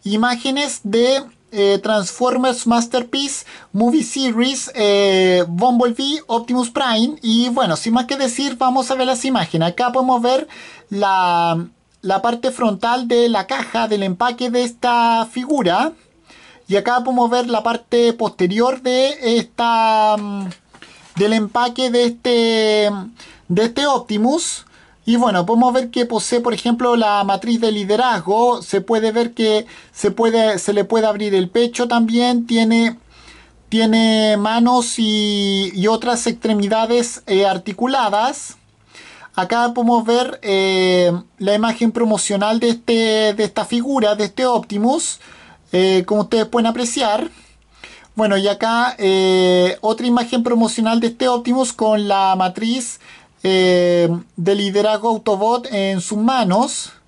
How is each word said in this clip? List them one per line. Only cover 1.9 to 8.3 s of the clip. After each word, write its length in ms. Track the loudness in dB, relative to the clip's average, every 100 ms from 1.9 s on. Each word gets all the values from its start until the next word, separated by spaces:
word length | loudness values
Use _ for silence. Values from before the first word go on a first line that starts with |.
| -2 -2 -2 -2 0 0 -2 0
Masterpiece 800 | 0 0 -4 -4 -6 -6 -8 -14 -20 -10
Movie 320 | -2 2 2 -2
Series, 680 | -4 -2 0 0 -2 -8
eh, 720 | -2 2 4 4 4 4 2 0
Bumblebee, 720 | 0 2 2 2 -2 -6 -6 -4
Optimus 420 | -4 -2 -2 -2
Prime 460 | -2 -2 0 -2 -4
y 280 | -2 0 0
bueno, 260 | 0 0 -2
sin 160 | 0
más 140 | -2 -2
que 100 | -2
decir, 400 | -2